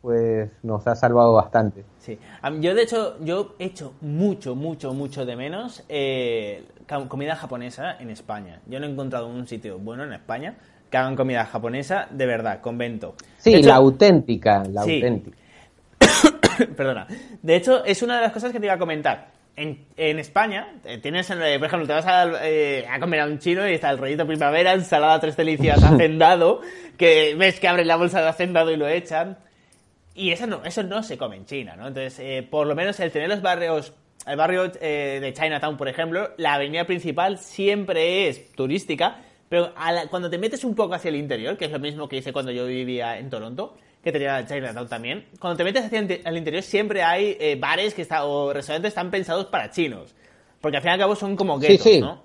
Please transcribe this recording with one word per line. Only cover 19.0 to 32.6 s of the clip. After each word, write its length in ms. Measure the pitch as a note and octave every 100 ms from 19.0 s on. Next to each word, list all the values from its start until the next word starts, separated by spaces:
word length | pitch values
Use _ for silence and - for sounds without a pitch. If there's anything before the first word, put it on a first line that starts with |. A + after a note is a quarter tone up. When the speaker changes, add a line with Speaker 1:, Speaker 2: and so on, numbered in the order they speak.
| D3 A#2 - _ _ -
Speaker 2:
En, 280 | D3+ C#3 - -
en 240 | D#3 D#3
España, 560 | D3 G3 A3 G3 A3+ D4
eh, 140 | - A#2
tienes, 320 | C#3+ E3+ F3+
eh, 260 | F3+ D#3+ C#3
por 100 | D3+
ejemplo, 200 | F3 D3+
te 60 |
vas 120 | D3+ F3
a, 400 | F3+ F3 E3 D#3
eh, 400 | D#3 D3 C3+ A#2
a 80 | C3
comer 220 | E3+ D#3+
a 40 | D3
un 140 | D3
chino 280 | F3 F3+ G3+
y 60 |
está 160 | E3 D3
el 80 | C3+
rollito 300 | C3+ D3+ D#3
primavera, 460 | D#3 D3 D#3 F3+
ensalada 460 | F#3+ F3 D#3 D3+ D#3+
tres 180 | D#3 D3+
delicias, 440 | D#3+ D3+ D3+ D3
Speaker 1:
<laughs> 0 |
Speaker 2:
hacendado, 760 | D3+ D3 D#3+ D#3+ E3 F3+ E3+ A3+ - - - -
que 380 | E3+ D#3 D3+ D#3
ves 240 | F#3+ F3+
que 80 | F3+
abren 200 | F3+ E3
la 80 | E3
bolsa 260 | F3 F#3
de 60 | D#3+
hacendado 440 | D#3+ F3+ E3+ E3
y 40 | D#3+
lo 100 | D3
echan. 500 | E3+ F3 D#3+ F3+ F#3+ _ _ _ _ _ _ _
Y 180 | - F#3+
eso 140 | E3+ A#3
no, 160 | F3+
eso 200 | E3+ A3
no 200 | F#3+ G3+
se 140 | A3 F#3
come 200 | A#2+ F#2+
en 80 | F#2+
China, 300 | C#3 G#2 E2+
¿no? 100 | B2
Entonces, 320 | C3 C3 C3
eh, 260 | C3+ C3 B2+
por 180 | D3+